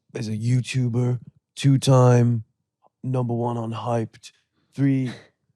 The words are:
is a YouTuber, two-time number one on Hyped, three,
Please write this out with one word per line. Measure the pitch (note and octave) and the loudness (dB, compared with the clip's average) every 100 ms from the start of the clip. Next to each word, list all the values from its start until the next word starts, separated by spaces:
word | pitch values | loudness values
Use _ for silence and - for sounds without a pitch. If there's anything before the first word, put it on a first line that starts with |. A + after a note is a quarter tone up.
| _ | _
is | A2+ G#2+ | -12 -8
a | G#2+ | -6
YouTuber, | A#2 B2+ A#2 C3 B2 A#2 B2 B2 - - _ - | -2 -2 -2 -4 -2 -2 -2 -4 -8 -20 _ -2
two-time | C#3 C3+ - C3 B2+ B2 A#2+ A#2 A2 _ _ _ _ _ | 2 2 4 6 6 6 4 0 -6 _ _ _ _ _
number | C3 B2+ B2 | -6 -4 -4
one | A#2 A#2+ A#2 | -4 -4 -6
on | A2+ | -8
Hyped, | A2 G#2+ A#2 A2 - - _ _ _ _ | -8 -4 -4 -4 -10 -20 _ _ _ _
three, | - C#3 C3+ B2+ G2+ - _ _ | -2 0 0 -2 -8 -20 _ _